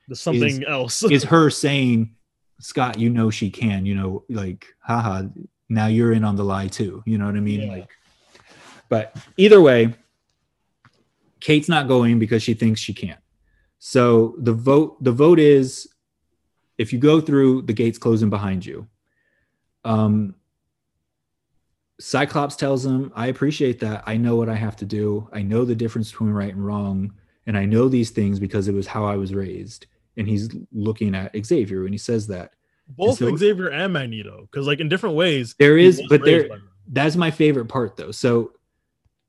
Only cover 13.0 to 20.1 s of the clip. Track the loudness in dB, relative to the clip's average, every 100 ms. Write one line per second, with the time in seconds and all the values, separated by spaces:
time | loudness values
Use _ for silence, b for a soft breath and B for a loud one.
13 | -10 -12 _ _ _ _ _ _ -2 2
14 | 4 4 2 -2 -2 0 2 2 2 -2
15 | -2 2 4 6 6 6 2 -6 -18 _
16 | _ _ _ _ _ _ _ -8 -6 2
17 | 4 4 2 2 4 2 -2 -2 -2 -2
18 | 0 2 0 -2 -4 -6 -8 -16 -18 _
19 | _ _ _ _ _ _ _ _ -2 0
20 | 2